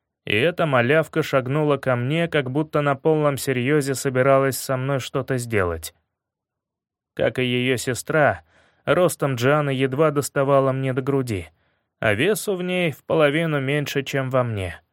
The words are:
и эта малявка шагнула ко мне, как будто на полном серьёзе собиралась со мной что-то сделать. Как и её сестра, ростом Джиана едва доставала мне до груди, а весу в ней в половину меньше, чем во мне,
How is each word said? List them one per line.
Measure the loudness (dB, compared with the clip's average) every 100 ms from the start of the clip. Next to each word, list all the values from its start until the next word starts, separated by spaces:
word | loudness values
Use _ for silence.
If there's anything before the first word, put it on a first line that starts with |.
| _ _ -2
и | 2
эта | 2 0 2
малявка | 2 4 2 2 -2
шагнула | 0 0 0 -2 0 0
ко | 0 0
мне, | 0 -2 0
как | -2 -2
будто | -2 -2 -2
на | 0 0
полном | 0 2 2 0
серьёзе | -2 -2 2 0 0
собиралась | -4 -2 2 4 4 2 -2
со | -4 -4
мной | -2 -4
что-то | -4 -6 -2 -4
сделать. | -2 0 0 -4 -10 _ _ _ _ _ _ _ _ _ _ _ _
Как | -2 -2 0
и |
её | -2 0 0 -2
сестра, | -2 -6 -2 2 2 0 _ _ _ _ -2
ростом | 2 2 2 -2 0
Джиана | 2 2 0
едва | 0 0 2 0
доставала | 0 -2 -2 2 4 2
мне | 0 -2
до | -2
груди, | -2 -2 -2 -4 -8 _ _ _ _ -4
а | -2
весу | 0 0 -2 -4 -4
в |
ней | -2 -2 -2
в | -4
половину | -2 2 2 2 0 -2
меньше, | -2 -2 -2 -4
чем | -4 -4 0
во | 0
мне, | 0 -2 -6 -8 _